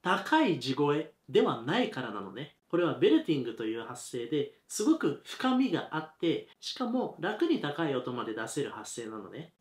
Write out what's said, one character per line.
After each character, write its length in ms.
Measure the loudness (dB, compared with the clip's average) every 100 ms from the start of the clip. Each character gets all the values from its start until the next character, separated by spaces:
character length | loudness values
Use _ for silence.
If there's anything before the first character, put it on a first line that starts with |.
高 420 | 2 0 4 4
い 140 | 6 2
地 160 | 0
声 380 | 2 4 4 0 _ 2
で 120 | 4
は 220 | 4 0
な 180 | 0 0
い 100 | 0
か 120 | -4
ら 80 | -6
な 100 | -6
の 120 | -8
ね。 240 | -10 -14 _ _
こ 80 | 0
れ 80 |
は 140 | 2 4
ベ 120 | 6
ル 140 | 6
テ 80 | 4
ィ 80 | -2
ン 40 |
グ 100 | -2
と 100 | -4
い 140 | -4 -4
う 60 |
発 260 | -8 -12 -10
声 160 | -8 -2
で、 260 | -2 -2 -8 _
す 160 | -2
ご 140 | 2 4
く 240 | 2 -2
深 320 | -10 -2 2 2
み 140 | 2
が 180 | 0 -2
あ 80 | -6
っ 180 | -6 _
て、 300 | 0 0 -4 -14
し 140 | -14
か 120 | -6 -2
も 300 | 0 -2 -4
楽 260 | -4 0 2
に 140 | 2
高 280 | 0 -2 0
い 60 |
音 180 | 0 -2
ま 120 | -4
で 100 | -4
出 140 | -6 -4
せ 160 | -4
る 60 | -4
発 300 | -6 -12 -10
声 80 | -10
な 100 | -10
の 120 | -12
ね。 220 | -14 -16 _